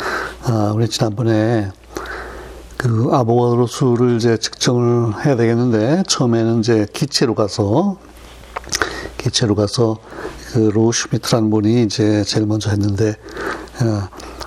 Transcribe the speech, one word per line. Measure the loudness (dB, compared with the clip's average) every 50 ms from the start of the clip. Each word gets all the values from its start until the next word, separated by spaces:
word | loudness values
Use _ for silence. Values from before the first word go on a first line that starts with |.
| -6 -6 -6 -6 -8 -10 -12 -6 -2
아, | 0 0 2 2 0 2
우리 | 0 0 0
지난번에 | 0 0 -2 -2 -2 0 0 2 2 2 2 2 0 0 -2 -4 -8 -14 -16 -14 -12 -12 -10 -10 -12 -12 -12 -14 -14 -16 -16 -18 -18 -18 -20 -14 -8
그 | -4 -2 0 0 0 0 2
아보가드로 | 2 2 2 4 4 4 4 4 4 2 2
수를 | 0 0 0 2 2 4 4 4 2 2
이제 | 2 2 2 2
측정을 | 2 -2 -6 -6 -2 0 0 2 2 2 2 2 2 0 0 -2 0 0
해야 | 0 2
되겠는데, | 2 2 2 2 2 2 2 2 2 2 2 2 2 0
처음에는 | 0 0 0 2 2 2 2 2 2 2 2
이제 | 2 4 2 2 2 0
기체로 | -2 -4 -4 -2 0 0 0 2 2
가서, | 0 0 0 0 0 0 2 2 2 2 0 -2 -6 -10 -20 -20 -20 -20 -20 -20 -20 -18 -16 -14 -14 -8 -4 -2 -2 -2 -4 -6 -8 -10 -12 -8
기체로 | -6 -4 -2 0 0 2 2 2
가서 | 2 2 0 2 2 2 2 0 -2 -8 -16 -14 -12 -12 -12 -12 -14 -8 -2
그 | 0 2 2 4
로우 | 4 4 4 2
슈미트라는 | 2 0 -2 -4 -4 -4 -2 0 2 2 2 2
분이 | 2 2 2 2 2 2 2
이제 | 0 0 0 0 2 2 0 0
제일 | 0 -2 -2 0
먼저 | 0 -2 -2 -2 -2
했는데, | 0 0 0 0 0 0 0 -2 -2 -6 -12 -14 -12 -10 -8 -8 -8 -10 -12 -10 -6 -4
어, | -2 -2 -2 -2 -4 -8 -12 -16 -18 -16 -14 -14 -16